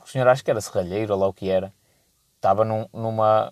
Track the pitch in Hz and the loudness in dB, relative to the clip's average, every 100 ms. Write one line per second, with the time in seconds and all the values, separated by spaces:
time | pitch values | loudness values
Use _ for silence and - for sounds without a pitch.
0 | - 131 123 135 - 113 - 101 87 101 | -10 0 4 4 2 -4 -4 -4 -4 -4
1 | 107 98 98 - 95 95 95 - _ _ | -2 0 0 -2 -2 -2 -4 -12 _ _
2 | _ _ _ _ 98 98 110 110 - 113 | _ _ _ _ 0 2 0 -2 -6 -8
3 | 113 110 107 107 - | -6 0 2 2 0